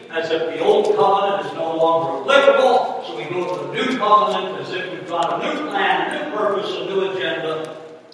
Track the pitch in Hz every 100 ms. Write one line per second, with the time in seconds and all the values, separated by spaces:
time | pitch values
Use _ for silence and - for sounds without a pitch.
0 | - 165 160 165 160 - 202 - - -
1 | 196 196 196 - - - 160 160 165 165
2 | 165 - - 277 277 277 262 247 - -
3 | - 160 - 175 160 147 - - 254 -
4 | 202 185 202 196 190 - - 180 175 165
5 | - 170 165 165 156 - - - 190 -
6 | - - - 214 214 185 - - - 196
7 | 190 185 170 160 160 160 160 - - -
8 | -